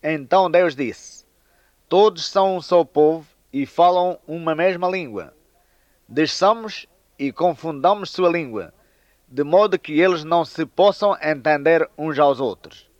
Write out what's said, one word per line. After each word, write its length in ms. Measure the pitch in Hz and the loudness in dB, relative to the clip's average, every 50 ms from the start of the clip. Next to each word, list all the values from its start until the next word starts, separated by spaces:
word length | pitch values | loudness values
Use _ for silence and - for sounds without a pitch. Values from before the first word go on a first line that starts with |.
| - | -4
Então 480 | 151 160 151 139 120 - 190 190 175 | -4 -6 -6 -4 0 2 2 2 4
Deus 240 | 160 175 180 170 139 | 2 2 2 2 0
disse: 500 | 127 143 117 - - - - - - _ _ _ _ _ _ _ _ _ _ _ _ _ _ | -4 -6 -6 -6 -10 -18 -20 -20 -20 _ _ _ _ _ _ _ _ _ _ _ _ _ _
"Todos 400 | - 185 208 214 185 160 - - | 2 4 4 4 2 -2 -12 -4
são 300 | - 196 190 190 185 180 | -2 0 0 0 -2 -4
um 40 | |
só 220 | 160 - 180 175 165 | -4 0 2 2 2
povo 420 | 131 _ 147 151 151 160 165 151 _ _ _ _ _ | 2 _ 2 4 4 2 0 -8 _ _ _ _ _
e 140 | - 139 139 | -6 -6 -6
falam 540 | 131 - - 170 180 180 180 180 180 175 - _ - | -6 0 2 4 4 4 2 0 -2 -4 -6 _ -14
uma 260 | 156 170 165 165 160 | -12 -8 -4 -4 -2
mesma 340 | 151 170 190 185 175 180 180 | 0 0 -2 0 0 -4 -4
língua. 460 | 185 190 170 131 107 98 82 71 _ _ _ _ _ _ _ _ _ _ _ _ _ _ _ _ | -4 -4 -8 -10 -12 -12 -14 -14 _ _ _ _ _ _ _ _ _ _ _ _ _ _ _ _
Desçamos 800 | 113 135 156 147 - - 180 196 226 233 220 214 - - - _ _ _ _ _ _ _ | -2 -2 -2 -2 0 0 2 2 2 0 -4 -14 -14 -14 -18 _ _ _ _ _ _ _
e 140 | 139 139 | -8 -8
confundamos 800 | - - 165 180 160 - - 165 156 139 135 175 202 208 196 - | -4 -2 -2 -2 -2 -4 -8 -10 -10 0 0 0 0 0 -4 -12
sua 180 | - - 185 175 | -4 0 0 0
língua, 420 | 170 170 160 131 113 104 87 78 _ _ _ _ _ _ _ _ _ _ _ _ | 0 0 -6 -6 -10 -10 -12 -12 _ _ _ _ _ _ _ _ _ _ _ _
de 160 | 127 131 147 | -6 -6 -2
modo 360 | 143 160 190 208 208 185 180 | 2 4 4 4 4 0 -4
que 200 | _ - 156 151 | _ -4 0 2
eles 240 | 175 190 180 165 151 | 2 2 2 -2 -4
não 220 | 160 170 170 160 | -2 0 0 0
se 180 | - - - 160 | -2 -6 -8 -8
possam 540 | 139 _ - 185 202 190 - 208 202 190 - 156 | -8 _ 2 2 2 2 2 0 -2 -2 0 -2
entender 680 | 151 156 139 113 151 151 143 143 156 165 165 160 - _ - | -4 -4 -2 0 0 0 0 2 2 2 2 0 -2 _ -8
uns 220 | 151 160 151 135 | -8 -6 0 2
aos 200 | 151 143 139 117 | 2 2 2 0
outros." 480 | 135 120 92 _ _ 78 - - _ _ _ | -4 -6 -6 _ _ -20 -20 -20 _ _ _